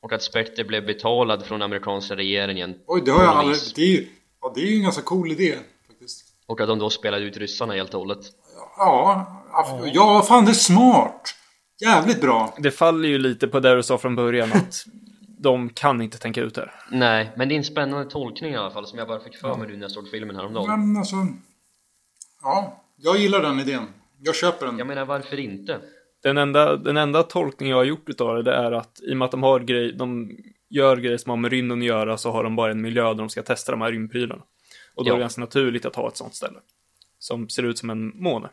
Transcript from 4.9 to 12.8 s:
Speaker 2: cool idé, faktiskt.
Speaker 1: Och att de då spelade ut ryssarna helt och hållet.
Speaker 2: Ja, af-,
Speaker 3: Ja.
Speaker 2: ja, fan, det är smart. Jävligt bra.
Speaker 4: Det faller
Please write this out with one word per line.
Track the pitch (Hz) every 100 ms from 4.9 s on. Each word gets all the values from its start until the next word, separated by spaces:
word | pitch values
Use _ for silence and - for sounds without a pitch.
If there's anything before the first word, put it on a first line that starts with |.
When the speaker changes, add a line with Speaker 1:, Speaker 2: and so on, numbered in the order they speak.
| 156
Speaker 2:
cool | - 185 170
idé, | 151 180 131 - _ _
faktiskt. | _ - - _ _ _
Speaker 1:
Och | 113
att | 107
de | 110
då | 104
spelade | - 107 101
ut | 104 101
ryssarna | 104 - 117
helt | 101 95
och | 98
hållet. | 95 101 - _ _ - - -
Speaker 2:
Ja, | 185 131 190 190 185 - -
af-, | 160 135 131
Speaker 3:
Ja. | 147
Speaker 2:
ja, | 151 208 208 208
fan, | 247
det | 214
är |
smart. | 233 - 185 254 202 113 - - - _ _ _ _
Jävligt | - 170 170 233
bra. | 135 113 110 -
Speaker 4:
Det | 143
faller | 139